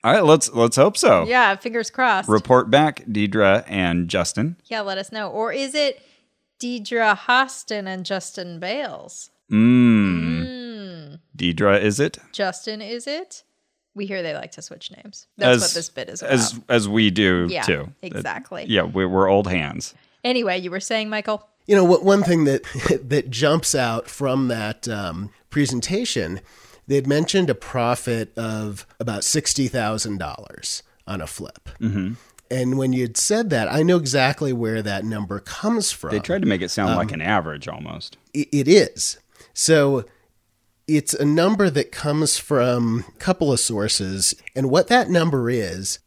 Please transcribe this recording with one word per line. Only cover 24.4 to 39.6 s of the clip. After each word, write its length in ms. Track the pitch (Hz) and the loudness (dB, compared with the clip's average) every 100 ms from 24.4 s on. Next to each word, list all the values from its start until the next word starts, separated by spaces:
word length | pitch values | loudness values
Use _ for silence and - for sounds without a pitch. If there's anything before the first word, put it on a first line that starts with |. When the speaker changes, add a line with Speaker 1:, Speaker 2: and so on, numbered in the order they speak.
| 131 | 0
Speaker 3:
that, 400 | 113 107 110 - | -2 -4 -6 -8
um, 420 | 107 95 82 101 _ _ | -6 -6 -8 -10 _ _
presentation, 920 | 147 143 123 - 190 240 - 82 92 - _ - - - | -2 0 -2 -2 -4 -2 -4 -4 -6 -12 _ -20 -20 -2
they 80 | 139 | -2
had 100 | 131 | 2
mentioned 420 | 143 170 196 170 | 0 2 0 0
a 60 | |
profit 840 | 120 - 131 117 123 - 113 110 - | -2 -4 -4 -2 -2 -2 -4 -6 -8
of 500 | 113 110 107 101 - _ | -6 -6 -8 -10 -16 _
about 240 | 113 104 | -8 -4
sixty 460 | - 156 147 - 131 | -2 -2 -2 -2 -2
thousand 500 | 131 107 107 110 98 | -2 -2 -4 -6 -6
dollars 640 | 78 71 - - - - _ _ - | -8 -10 -16 -14 -10 -10 _ _ -10
on 140 | 98 | -10
a 80 | 78 | -8
flip. 400 | - - - - - | -12 -14 -16 -20 -6
Speaker 1:
Mm-hmm. 340 | 113 101 92 120 _ _ _ | -4 -2 -4 -8 _ _ _
Speaker 3:
And 260 | 127 127 135 | -4 -2 0
when 160 | 131 | 0
you'd 240 | 127 120 110 | 0 -2 -2
said 340 | - 208 226 | -2 0 0
that, 220 | 135 104 | 0 0
I 100 | 151 | 0
know 120 | 165 180 | 2 2
exactly 540 | 143 139 131 143 147 | 2 0 0 0 -2
where 300 | 123 113 113 | -2 -2 -2
that 220 | 104 98 | -4 -4
number 340 | 107 110 98 101 | -4 -6 -6 -8
comes 540 | - - 208 233 196 | -10 -6 -2 0 -2
from. 180 | - - | -6 -4
Speaker 1:
They 80 | 104 | -4
tried 240 | - 196 | -2 -2
to 60 | 156 | 0
make 120 | 95 | 0
it 100 | 87 | -2
sound 200 | - 101 | -2 0
Speaker 3:
Um, 60 | 104 | 0
Speaker 1:
like 160 | 87 | -2
an 100 | 80 | -4
average 460 | 80 104 80 73 - | 0 0 -2 -8 -10
almost. 480 | 78 78 80 - - _ | -12 -12 -14 -14 -20 _
Speaker 3:
It, 140 | 143 147 | -6 -2
it 160 | 143 135 | 0 6
is. 500 | 196 - - - - _ _ - | 6 6 -2 -8 -8 _ _ -16
So 500 | - | -4